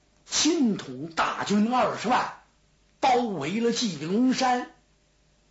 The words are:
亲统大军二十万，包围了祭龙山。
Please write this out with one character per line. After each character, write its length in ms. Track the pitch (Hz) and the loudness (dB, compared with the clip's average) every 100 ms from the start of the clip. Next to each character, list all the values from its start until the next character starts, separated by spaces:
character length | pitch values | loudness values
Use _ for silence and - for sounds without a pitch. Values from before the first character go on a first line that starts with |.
| _ _ | _ _
亲 540 | - - 302 339 240 185 | -8 -2 0 2 2 0
统 320 | - 127 165 | -6 -12 -8
大 340 | - 165 - | -4 -4 -4
军 280 | 127 208 220 | 0 2 2
二 260 | 254 208 120 | 2 0 -2
十 100 | 202 | 0
万， 320 | 226 - - _ _ _ _ _ - | 0 -2 -8 _ _ _ _ _ -2
包 160 | - 240 | 2 2
围 440 | 240 180 139 214 | 2 -4 -4 0
了 100 | 233 | 0
祭 320 | - 233 151 | 0 -2 -4
龙 300 | 156 202 254 | -2 2 2
山。 420 | - 254 247 320 _ _ _ _ _ _ _ _ | 2 2 0 -4 _ _ _ _ _ _ _ _